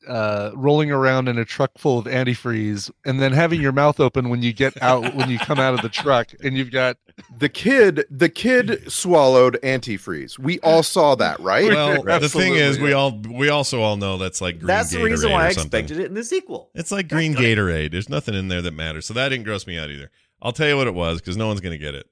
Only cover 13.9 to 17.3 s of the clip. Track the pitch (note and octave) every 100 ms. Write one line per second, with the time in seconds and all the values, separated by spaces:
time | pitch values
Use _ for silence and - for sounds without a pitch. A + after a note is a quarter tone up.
13.9 | G2+ G2 F#2+ F#2 - F#2 E2+ E2 F#3+ G#3+
14.9 | - A3 A#3 A3+ F3+ E3 F#3 D2+ A2+ D#2
15.9 | D3+ F3+ G3 A#3 F#4+ - C#3+ - - E3
16.9 | G3+ E3+ D#3 D#3+